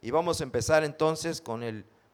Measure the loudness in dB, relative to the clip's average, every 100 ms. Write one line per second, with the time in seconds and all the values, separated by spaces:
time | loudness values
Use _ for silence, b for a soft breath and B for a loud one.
0 | 0 0 2 -2 -2 -2 4 4 4 0
1 | 0 0 -4 -6 -6 -6 -6 -8 -12 b
2 | b